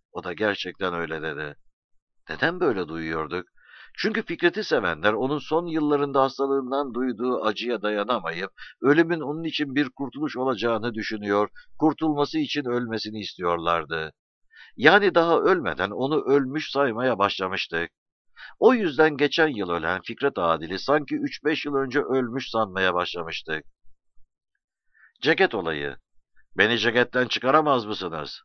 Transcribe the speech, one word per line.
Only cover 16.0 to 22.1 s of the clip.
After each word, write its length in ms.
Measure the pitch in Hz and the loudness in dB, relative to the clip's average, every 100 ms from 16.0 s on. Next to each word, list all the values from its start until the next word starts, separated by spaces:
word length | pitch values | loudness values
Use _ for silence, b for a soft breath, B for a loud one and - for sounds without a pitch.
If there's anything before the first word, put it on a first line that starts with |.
| 135 151 113 | -2 0 2
ölmüş 460 | 143 131 151 - | 2 2 -4 -4
saymaya 480 | 139 139 113 131 104 | 0 0 2 0 2
başlamıştık. 720 | 101 - 92 95 - 82 85 _ _ _ _ B B B | 2 0 -4 -4 -4 -4 -4 _ _ _ _ B B B
O 140 | 208 | 6
yüzden 440 | 247 185 135 156 143 | 6 2 4 4 4
geçen 300 | 143 - 156 | 2 4 2
yıl 220 | 113 92 | 2 -2
ölen 320 | 85 80 92 | 0 0 -2
Fikret 360 | - 117 139 101 | -4 -2 -2 2
Adil'i 420 | 85 80 80 92 | 2 2 0 -4
sanki 360 | - 151 135 147 | 2 0 0 -4
üç 280 | 135 - | -4 -4
beş 220 | 147 156 147 | -2 -2 -2
yıl 100 | 139 | -2
önce 240 | 131 139 | 0 -2
ölmüş 500 | - | 0